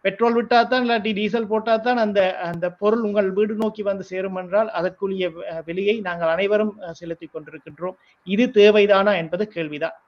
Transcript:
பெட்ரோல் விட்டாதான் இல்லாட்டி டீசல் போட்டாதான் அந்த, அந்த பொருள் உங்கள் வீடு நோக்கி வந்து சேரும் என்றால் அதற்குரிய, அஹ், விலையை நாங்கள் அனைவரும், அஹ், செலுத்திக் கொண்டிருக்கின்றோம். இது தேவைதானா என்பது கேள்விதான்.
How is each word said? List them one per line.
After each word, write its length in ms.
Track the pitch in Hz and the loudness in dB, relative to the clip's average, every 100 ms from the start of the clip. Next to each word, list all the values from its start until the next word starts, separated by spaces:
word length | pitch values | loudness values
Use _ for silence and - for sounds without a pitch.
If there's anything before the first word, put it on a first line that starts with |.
பெட்ரோல் 440 | 196 190 233 233 | -4 0 0 2
விட்டாதான் 400 | 233 240 233 254 | 2 2 4 2
இல்லாட்டி 280 | 247 233 214 | 2 0 0
டீசல் 360 | 202 208 233 220 | -2 -2 -2 -2
போட்டாதான் 460 | 220 214 226 226 | -2 0 0 0
அந்த, 420 | 247 214 202 185 185 | 0 2 2 2 0
அந்த 340 | 170 170 180 | -6 -4 -6
பொருள் 300 | 175 208 226 | -2 0 0
உங்கள் 300 | 220 208 190 | 0 0 0
வீடு 240 | 185 214 | 0 -2
நோக்கி 280 | 214 220 214 | 0 -4 -2
வந்து 220 | 202 196 | -4 -4
சேரும் 320 | 185 185 190 185 | -6 -6 -6 -6
என்றால் 340 | 180 196 220 | -2 0 0
அதற்குரிய, 580 | 175 180 185 196 190 180 | -2 -4 -4 -6 -2 -4
அஹ், 360 | 165 185 165 | -6 -10 -10
விலையை 360 | 160 175 196 226 | -8 -4 0 -2
நாங்கள் 280 | 185 170 165 | -2 -2 0
அனைவரும், 480 | 165 196 208 214 208 | 0 2 2 0 -4
அஹ், 100 | 175 | -14
செலுத்திக் 400 | 165 170 165 165 160 | -14 -12 -12 -12 -16
கொண்டிருக்கின்றோம். 600 | 151 156 - 147 180 185 _ _ | -16 -18 -20 -12 -12 -12 _ _
இது 220 | - 196 247 | -4 0 2
தேவைதானா 680 | 214 208 214 202 196 202 190 | 8 8 8 6 6 4 2
என்பது 320 | 165 175 214 | -2 -4 -4
கேள்விதான். 440 | 170 156 147 160 - | -4 -6 -4 -6 -8